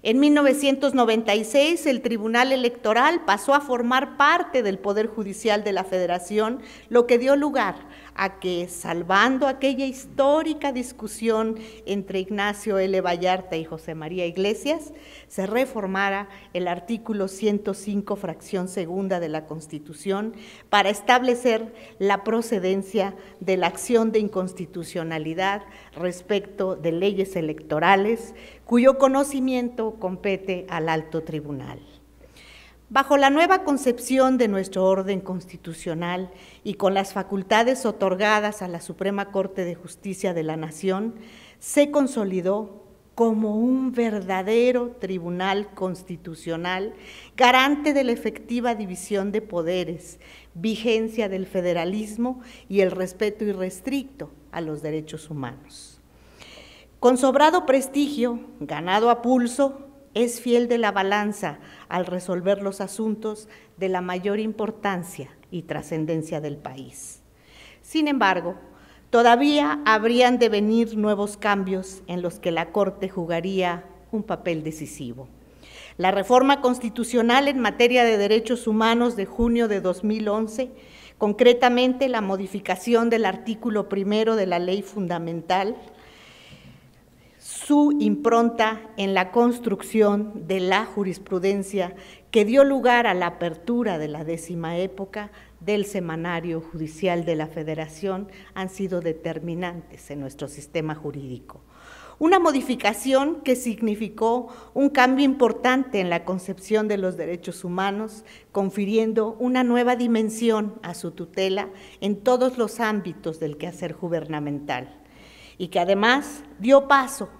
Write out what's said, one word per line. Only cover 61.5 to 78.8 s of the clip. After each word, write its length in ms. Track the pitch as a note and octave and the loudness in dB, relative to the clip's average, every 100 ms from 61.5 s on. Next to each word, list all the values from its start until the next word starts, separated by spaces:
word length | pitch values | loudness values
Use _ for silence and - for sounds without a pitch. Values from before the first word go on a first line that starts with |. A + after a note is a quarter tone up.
| D3 - - - | -8 -18 -20 -6
al 180 | F3 F3+ | -4 -4
resolver 560 | F3+ F3+ F3+ F3+ G3+ | -6 -4 -4 0 0
los 200 | G3+ G3 | -2 -6
asuntos 680 | F#3+ - A3 G#3+ A3 G#3+ - - - - | -10 -6 -6 -4 -8 -10 -16 -20 -20 -6
de 100 | F#3+ | -2
la 140 | F#3 | -2
mayor 380 | F3+ F3+ G3 G#3 | -4 -4 -2 -2
importancia 920 | A3 G#3+ A3 A3 G3+ F#3 E3 - C3+ - _ | -4 -4 -6 -4 -4 -4 -6 -12 -16 -18 _
y 120 | F3 | -12
trascendencia 800 | E3 D3+ - D#3+ D#3 D#3+ D#3 D#3+ | -8 -8 -6 -6 -2 -4 -4 -6
del 160 | D3+ D3 | -8 -10
país. 640 | C#3+ C3+ B2+ - - - _ _ _ - - - | -12 -14 -18 -18 -18 -20 _ _ _ -20 -20 -20
Sin 260 | - D#4+ D4+ | -6 -2 0
embargo, 460 | C4+ G3+ F3+ E3+ E3+ - - - - _ | 2 2 2 -2 -10 -16 -20 -20 -20 _
todavía 720 | A#3 A#3+ A#3+ C#4+ D4 D4 D4+ - | 6 6 6 6 4 2 0 2
habrían 540 | A3 A3+ A#3+ B3 B3 | 4 4 4 4 6
de 100 | A#3 | 2
venir 480 | G#3 G#3 A3+ A3+ A3 | 2 2 2 2 0
nuevos 400 | G#3+ G3+ G#3 G#3 | 0 0 -2 -2
cambios 640 | G#3+ G3+ F#3+ F#3+ F#3+ - - | 0 0 0 -4 -6 -16 -8
en 140 | F3 | -6
los 180 | F3 F3 | -4 -4
que 120 | F3+ | -4
la 200 | E3 E3 | -2 -2
Corte 360 | G#3+ G3 G3 F#3 | 0 0 -2 -8
jugaría 800 | F#3 E3 E3+ F3+ F#3+ F3+ E3+ - - - | -6 -4 -4 -2 -2 -2 -4 -10 -20 -8
un 120 | A3+ | -8
papel 400 | G#3 F3 - E3 | -6 -6 -4 -4
decisivo. 640 | D#3 D#3 D3 - C3 A#2+ B2+ - - - - - - - | -6 -10 -12 -12 -12 -12 -16 -20 -20 -20 -20 -20 -20 -2
La 160 | F#3 | 0
reforma 480 | G3 F#3+ B3 C4 C#4 | 2 4 6 6 4
constitucional 880 | B3+ B3 A#3 - A#3 B3 A#3 B3 C#4+ | 2 0 -4 -6 0 2 4 4 4
en 120 | C4+ | 2
materia 440 | A3 - A#3+ B3 | 0 4 4 6
de 140 | A#3+ G#3+ | 6 4
derechos 500 | G3+ A3 A3+ A#3+ A#3 | 4 2 2 -2 0
humanos 480 | G#3+ | 2